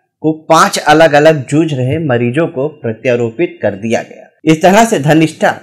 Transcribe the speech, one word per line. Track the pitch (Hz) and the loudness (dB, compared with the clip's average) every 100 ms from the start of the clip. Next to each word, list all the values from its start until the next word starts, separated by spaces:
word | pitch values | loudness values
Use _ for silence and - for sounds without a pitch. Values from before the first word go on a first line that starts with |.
| _ _ | _ _
को | 151 | -6
पांच | 156 - 160 190 - | -4 0 2 2 0
अलग-अलग | 147 151 160 147 151 156 117 | 2 4 4 4 4 2 -2
जूझ | 147 165 | -2 -2
रहे | 135 127 147 | -2 -4 -4
मरीजों | 156 120 120 127 165 | -2 -2 -2 -2 -4
को | 131 135 | -4 -8
प्रत्यारोपित | - 117 113 131 120 117 113 170 - | -6 -10 -6 -2 -2 -2 -4 -6 -4
कर | 107 | -6
दिया | 98 113 107 | -6 -6 -6
गया। | 76 - - _ | -8 -18 -20 _
इस | 151 156 | -2 2
तरह | 180 202 | 4 4
से | 226 190 | 2 0
धनिष्ठा | 143 156 156 - 190 - | 2 2 0 -2 -4 -4